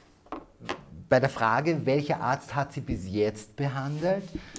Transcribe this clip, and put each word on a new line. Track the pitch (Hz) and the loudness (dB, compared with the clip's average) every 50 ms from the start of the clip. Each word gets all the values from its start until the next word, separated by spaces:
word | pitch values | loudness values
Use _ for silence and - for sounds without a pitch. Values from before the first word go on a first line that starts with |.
| - - - _ _ - - - - - _ _ 117 - - - - - - 80 - - | -20 -20 -20 _ _ -12 -12 -12 -12 -16 _ _ -8 -8 -8 -8 -10 -14 -18 -18 0 4
bei | 131 127 | 4 6
der | 131 131 | 6 4
Frage, | - - 113 113 110 127 147 165 160 135 113 | 2 2 2 4 4 4 4 2 0 2 2
„Welcher | 127 135 147 147 147 151 - | 2 2 2 2 0 0 0
Arzt | - 120 131 135 - - - | 0 0 0 -2 -4 -4 -2
hat | 143 139 - - | -2 -2 -2 -4
sie | 143 | -8
bis | 123 - 127 104 90 92 | -6 -4 -4 -4 -4 -2
jetzt | 92 104 104 110 107 - - - - | 0 2 2 2 2 -2 -10 -12 -6
behandelt?“, | - 143 139 127 135 131 143 151 151 165 180 190 196 196 - - - - - - | -4 -2 -2 -2 -2 -4 -4 -4 0 0 2 0 0 -2 -6 -10 -10 -12 -12 -10